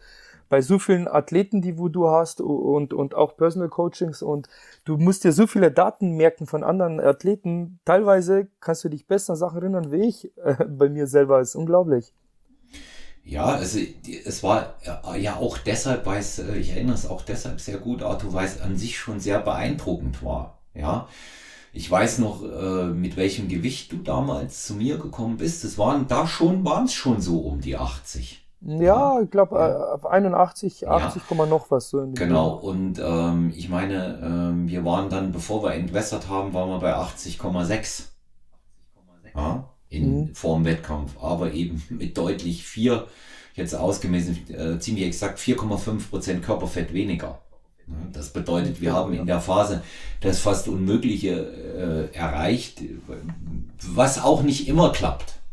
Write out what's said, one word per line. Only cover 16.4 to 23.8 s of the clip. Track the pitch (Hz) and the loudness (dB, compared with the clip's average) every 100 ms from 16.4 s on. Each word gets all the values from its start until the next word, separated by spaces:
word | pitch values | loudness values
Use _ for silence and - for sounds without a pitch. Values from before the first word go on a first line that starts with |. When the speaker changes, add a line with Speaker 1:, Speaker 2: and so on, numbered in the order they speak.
| 101 92 | -4 0
Speaker 2:
ich | 92 | 0
erinnere | - 123 110 | 2 2 0
es | - | 0
auch | 90 | -4
deshalb | - 104 - - | -6 -6 -4 -8
sehr | - 98 | -6 -8
gut, | 107 123 | -6 -4
Arthur, | 90 - 98 | -4 -4 -2
weil | 90 95 | -2 -2
es | - | -2
an | 95 95 | -2 -2
sich | 117 - | -2 -6
schon | - 101 | -6 -6
sehr | 95 98 | 0 0
beeindruckend | 104 - - - - - 64 - | 0 -2 -2 -2 -4 -4 -4 -6
war. | - 65 64 - - 73 | -6 -6 -6 -14 -20 -8
Ja, | 73 113 - - - - - - - | -4 -4 -6 -16 -20 -20 -20 -20 -16
ich | - - | -12 0
weiß | 90 117 123 | 2 2 2
noch, | 107 - | -2 -2
äh, | - - 95 92 90 | -10 -6 -2 -2 -2
mit | 85 90 92 | -2 -2 0
welchem | 95 - 95 | 0 0 -4
Gewicht | 90 123 - | -2 -2 -4